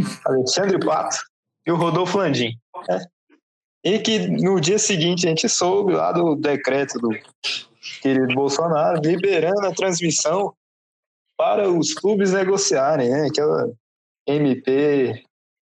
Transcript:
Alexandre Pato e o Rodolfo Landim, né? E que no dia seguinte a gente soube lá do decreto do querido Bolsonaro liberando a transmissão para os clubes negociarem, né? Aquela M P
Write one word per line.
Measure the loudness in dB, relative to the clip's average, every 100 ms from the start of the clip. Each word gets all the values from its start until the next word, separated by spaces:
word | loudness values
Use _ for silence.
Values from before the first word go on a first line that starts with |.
| -4 -2
Alexandre | -2 0 0 0 0 0
Pato | 0 -2 -2 -6 -10 _ _ _ -4
e |
o | 0
Rodolfo | 0 0 0 0
Landim, | 0 0 -2 -6 _ -12 -6
né? | -6 -6 _ _ _ _ _ _ _
E | -2 -2
que | 0 -2 0
no | 0 2 2
dia | 2 0
seguinte | 0 0 0 0 0
a |
gente | 0 0
soube | 0 0 2 2
lá | 0 0
do | 2 0 0
decreto | 0 -2 0 -2 -2 -4
do | -4 -4 -10 _ -8 -8 -10 _ -18 -4
querido | 0 2 2
Bolsonaro | 0 0 0 0 2 2 0
liberando | 0 0 0 0 0 0 -2
a |
transmissão | -2 -2 -2 -2 -2 0 0 -2 -8 _ _ _ _ _ _ _ -2
para | 0 2 2
os | 2 0
clubes | -2 0 2 2
negociarem, | 2 2 0 2 2 2 2 2
né? | 0 0
Aquela | 0 0 0 -2 -8 _ _ _ _ -4
M | 0 2 0
P | 0 2 2 2 0 -4 -12 _ _ _